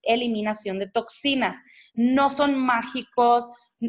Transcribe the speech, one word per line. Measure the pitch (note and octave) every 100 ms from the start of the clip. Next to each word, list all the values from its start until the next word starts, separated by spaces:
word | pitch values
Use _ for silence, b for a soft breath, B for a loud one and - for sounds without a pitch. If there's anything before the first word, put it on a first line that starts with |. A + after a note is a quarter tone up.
eliminación | - A#3+ A#3+ G#3+ G#3+ G#3+ G3+ F#3+
de | G3
toxinas. | A#3 A3+ - C#4+ C4+ G3 - b b b
No | A3+ A#3+ C4 C#4
son | C4+ C#4+ C4+
mágicos, | C4 A#3 B3 B3+ - - A#3+ A#3+ A#3+ B B _